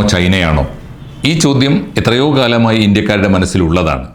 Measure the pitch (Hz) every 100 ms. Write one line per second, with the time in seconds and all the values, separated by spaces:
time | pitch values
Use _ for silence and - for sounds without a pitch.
0 | 101 90 90 95 82 76 67 - - -
1 | - - 143 165 143 131 139 170 - -
2 | 120 117 147 135 120 117 113 113 104 101
3 | 104 104 98 92 90 95 82 87 80 67
4 | 65